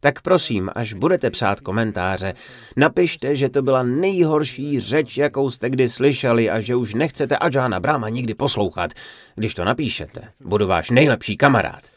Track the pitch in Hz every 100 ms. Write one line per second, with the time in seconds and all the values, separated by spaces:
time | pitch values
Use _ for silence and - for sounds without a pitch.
0 | 143 143 - 180 - 104 92 - 113 101
1 | 139 180 123 - 104 98 - 101 113 101
2 | 90 95 95 92 - - - - 151 -
3 | 175 - 135 143 135 139 135 131 127 131
4 | 190 185 160 151 147 - 143 139 104 143
5 | - - 143 135 135 - 123 131 127 -
6 | 135 131 131 117 110 113 107 123 113 107
7 | 156 - 139 139 160 135 127 92 117 151
8 | 107 117 120 107 139 113 98 - 85 -
9 | - - - - 107 - 87 - 135 -
10 | 76 - - _ - 104 98 87 - 120
11 | 151 120 - 104 143 120 - - -